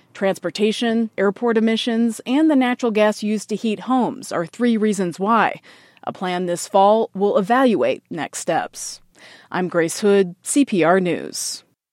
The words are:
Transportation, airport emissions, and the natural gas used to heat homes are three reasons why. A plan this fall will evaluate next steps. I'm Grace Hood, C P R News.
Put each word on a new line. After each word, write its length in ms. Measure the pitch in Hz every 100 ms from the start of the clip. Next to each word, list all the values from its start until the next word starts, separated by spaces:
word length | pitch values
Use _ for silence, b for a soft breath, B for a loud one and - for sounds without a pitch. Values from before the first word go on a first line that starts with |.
| b
Transportation, 960 | - 196 180 175 - 214 202 233 226 226 -
airport 400 | 196 196 240 226
emissions, 640 | 220 226 247 226 233 214 -
and 240 | 277 320
the 40 | 269
natural 360 | 247 247 240
gas 320 | 214 214 208
used 260 | 208 214 -
to 60 | 208
heat 260 | 226 196
homes 500 | 214 254 196 - -
are 140 | - 165
three 320 | - 240 226
reasons 420 | 214 196 175 165
why. 420 | 202 226 180 - b b b b
A 100 | -
plan 320 | - 185 180 180
this 220 | 175 -
fall 420 | 196 196 220 - 190
will 220 | 202 190
evaluate 680 | 190 247 262 175 123 - -
next 280 | 165 127 -
steps. 600 | - 156 80 - - - _ B B B B
I'm 160 | 175 180
Grace 320 | 175 165 -
Hood, 360 | 202 202 185 -
C 200 | - 285
P 200 | 269 190
R 160 | 156 190
News. 640 | 180 123 69 - - - _ _ _